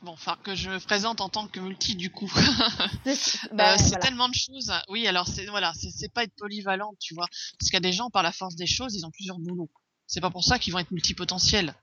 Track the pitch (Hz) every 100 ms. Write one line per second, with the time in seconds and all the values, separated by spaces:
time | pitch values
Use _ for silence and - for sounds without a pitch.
0 | 180 165 - 170 - 190 180 190 - 208
1 | 214 233 190 214 208 - 185 190 - 202
2 | 170 - 196 - - 247 226 - 180 -
3 | 262 269 - - 226 214 208 196 - -
4 | 269 247 247 247 - 269 226 180 - 202
5 | 226 180 180 - 196 208 180 160 196 160
6 | 208 - 226 _ 208 208 196 190 208 202
7 | - 165 175 - - - - 190 180 185
8 | 240 208 170 - 185 165 175 - 254 208
9 | 165 - 190 180 165 180 160 _ _ _
10 | _ - 180 180 - 151 - 180 175 180
11 | - - 180 185 - 214 165 -